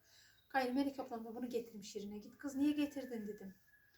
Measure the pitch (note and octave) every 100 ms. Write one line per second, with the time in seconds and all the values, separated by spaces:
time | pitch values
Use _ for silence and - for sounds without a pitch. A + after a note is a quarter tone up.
0 | _ - - - _ C4+ B3 C4 C#4 C4+
1 | B3+ A3+ A3+ A3+ B3 A#3 - G#3 - G#3
2 | G3+ G#3 - - C#4+ C4+ D4 D4 C#4+ C4+
3 | B3+ A3+ G#3 G3+ F#3+ - _ - _